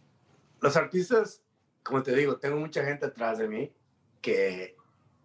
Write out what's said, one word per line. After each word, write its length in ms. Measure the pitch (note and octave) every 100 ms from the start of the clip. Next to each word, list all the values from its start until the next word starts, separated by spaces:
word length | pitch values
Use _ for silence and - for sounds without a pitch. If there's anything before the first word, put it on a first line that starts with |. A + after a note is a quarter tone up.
| _ _ _ _ _ -
los 160 | C#3+ D#3+
artistas, 640 | - F3+ F3+ A#3+ - - _ _ _ _
como 200 | - C3+
te 120 | -
digo, 240 | C3 C#3+ B2+
tengo 180 | C#3 D3
mucha 280 | D#3 D3+
gente 220 | C#3+ C#3+ C#3+
atrás 320 | A#2+ A2+ A2
de 100 | A2
mí 240 | A2 C#3 _ _ _ _ _
que, 560 | - F#2+ F#2+ F#2 F#2 - _ _ _ _